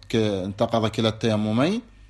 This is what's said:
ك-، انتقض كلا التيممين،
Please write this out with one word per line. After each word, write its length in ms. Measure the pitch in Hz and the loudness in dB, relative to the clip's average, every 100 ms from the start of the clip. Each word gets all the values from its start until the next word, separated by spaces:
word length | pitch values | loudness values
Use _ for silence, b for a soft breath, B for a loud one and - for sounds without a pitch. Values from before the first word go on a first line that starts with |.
| - | -4
ك-، 80 | 117 | 0
انتقض 720 | 107 98 92 98 117 117 107 | 0 0 -4 -2 0 2 0
كلا 220 | 110 113 | 0 0
التيممين، 760 | 110 120 107 107 110 151 220 - b b | 0 0 0 0 2 2 0 -6 b b